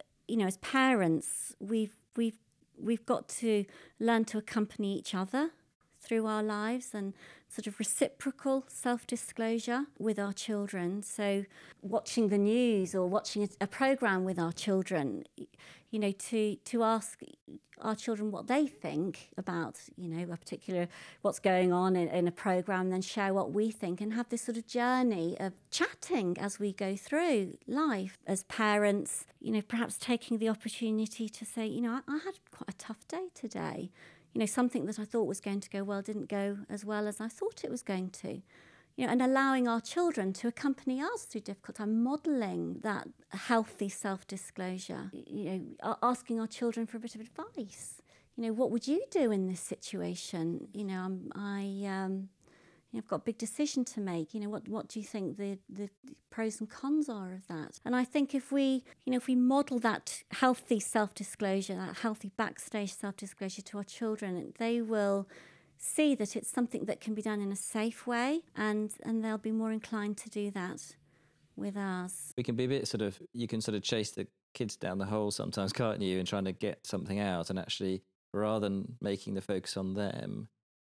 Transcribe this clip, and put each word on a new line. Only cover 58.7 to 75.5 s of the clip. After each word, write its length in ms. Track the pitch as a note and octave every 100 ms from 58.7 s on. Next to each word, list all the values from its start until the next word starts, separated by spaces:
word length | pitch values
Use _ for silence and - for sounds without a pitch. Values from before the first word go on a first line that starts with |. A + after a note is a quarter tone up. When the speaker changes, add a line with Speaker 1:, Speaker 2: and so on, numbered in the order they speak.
| C4 - -
Speaker 1:
you 60 | B3+
know, 60 | B3+
if 100 | -
we 80 |
model 420 | B3 B3 C#4 C#4+ B3
that 460 | A3+ - - - -
healthy 480 | - B3+ A#3+ - A3
self-disclosure, 960 | - A3 G#3 - G3+ - G3 G3 F#3+
that 220 | F#3 F#3 F#3
healthy 340 | A3+ G#3+ G3
backstage 600 | - G#3+ - - G#3+ G3
self-disclosure 640 | - G3+ - G3 - F#3+ G3
to 160 | - G3+
our 60 |
children, 720 | G3 - A3+ G#3+ G3 F3+ - -
they 240 | A#3 A#3
will 460 | A3 A3 G3+ G3 G3 - - - _ -
see 360 | - - D4+
that 200 | B3+ G3+
it's 140 | A3 -
something 360 | C4+ A#3+ -
that 140 | G#3 -
can 140 | A3
be 80 | G#3+
done 180 | G#3+ G#3
in 120 | G3
a 40 |
safe 520 | G3 - A3 A3+ - B3
way, 340 | A#3+ C4 E4 -
and, 380 | - G#3+ G#3+ G#3+ -
and 200 | - A3+
they'll 140 | A3 G#3+
be 140 | A3
more 200 | A3 A3
inclined 460 | A3 - A3 G#3 G3+
to 100 | A3
do 220 | G#3 G#3
that 460 | G3 F3+ - - - _ _ _ _ _
with 220 | - G3+ G3+
ours. 560 | G3 F3+ F3+ - -
Speaker 2:
We 60 | -
can 140 | B2+
be 80 | A#2
a 40 | B2+
bit 200 | C3+ -
sort 160 | G#2+
of, 160 | G2+ - -
you 160 | A#2+ A#2
can 140 | A2+
sort 140 | A2
of 80 | G#2
chase 260 | - A2+ G#2
the 160 | G2+ G2+ _ _
kids 200 | - G#2+
down 220 | - F#2 F#2+
the 80 |
hole 240 | G2 G#2+ G#2
sometimes, 420 | G#2 F#2+